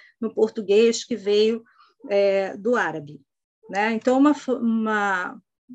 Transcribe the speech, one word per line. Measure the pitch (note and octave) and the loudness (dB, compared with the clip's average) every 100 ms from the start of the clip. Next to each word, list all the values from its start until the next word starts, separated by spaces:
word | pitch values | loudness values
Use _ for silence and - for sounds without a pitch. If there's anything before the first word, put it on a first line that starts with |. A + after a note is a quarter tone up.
| _ _ | _ _
no | A3 | -8
português | - G#3+ - F#3+ G3+ A#3 A3+ | 0 -2 -2 2 4 4 2
que | - A3 | -6 -6
veio, | G3 G#3 A3 A3+ - _ _ _ - | 0 2 2 0 -8 _ _ _ -4
é, | G3+ G3+ G3 F#3+ G#3 | 0 2 0 -2 -6
do | G3+ A#3 | -2 0
árabe, | F3 D#3 D3 D3 _ _ _ _ - | -2 -6 -12 -20 _ _ _ _ -8
né? | F#3+ A3 | -4 -2
Então, | A3+ B3 C4 | 0 0 4
uma | D4 | 4
fo-, | D4 - B3+ | 2 -2 -2
uma, | A#3 A3+ A3 G#3+ G3+ F#3 F3+ G3 _ _ _ | 0 0 -2 -2 -2 -2 -6 -12 _ _ _